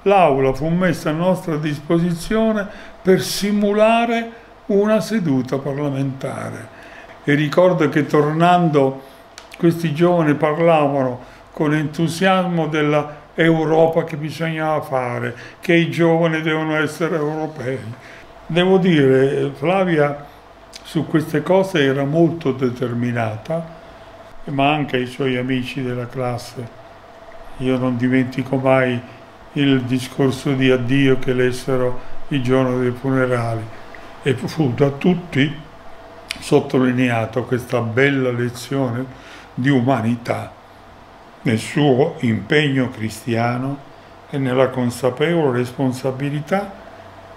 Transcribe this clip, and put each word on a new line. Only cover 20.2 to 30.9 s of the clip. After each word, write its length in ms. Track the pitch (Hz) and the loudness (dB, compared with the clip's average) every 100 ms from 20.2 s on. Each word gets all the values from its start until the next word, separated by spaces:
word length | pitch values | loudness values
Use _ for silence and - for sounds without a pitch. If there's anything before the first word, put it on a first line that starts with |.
| - - - - - - | -12 -20 -20 -20 -20 -20
su 240 | - 165 160 | -6 -4 0
queste 340 | 156 151 151 | 0 0 -2
cose 420 | 151 190 185 160 | 2 2 2 2
era 200 | 135 135 | 2 2
molto 480 | 139 165 165 - 139 | 0 4 2 2 -2
determinata, 1300 | 120 127 117 123 117 120 117 110 107 - 165 165 - - - - - - - - | 0 -2 -2 -4 -2 -2 -2 -4 -6 -6 -6 -6 -14 -20 -20 -20 -20 -20 -16 -8
ma 280 | 135 143 | 0 2
anche 240 | 151 135 127 | 2 0 -2
i 100 | 123 | -2
suoi 300 | - 135 123 | -4 -2 -2
amici 440 | 127 131 127 143 | -2 -2 -4 -6
della 260 | 127 123 120 | -6 -6 -8
classe. 760 | 135 123 120 - - 120 - - - - - - - - - | -6 -4 -4 -10 -14 -14 -14 -20 -20 -20 -20 -20 -20 -16 -6
Io 200 | 127 127 | -2 0
non 200 | 127 120 | 0 0
dimentico 600 | 127 131 127 135 127 139 | 2 2 0 -4 -4 0
mai 420 | 135 131 127 120 - - - - - | 2 2 2 -2 -8 -18 -20 -20 -8
il 280 | 151 139 135 | 0 2 2
discorso 720 | 120 127 127 - 135 131 147 | 2 -4 -4 0 0 0 -2
di 160 | 131 131 | 2 4
addio 480 | 127 120 | 2 2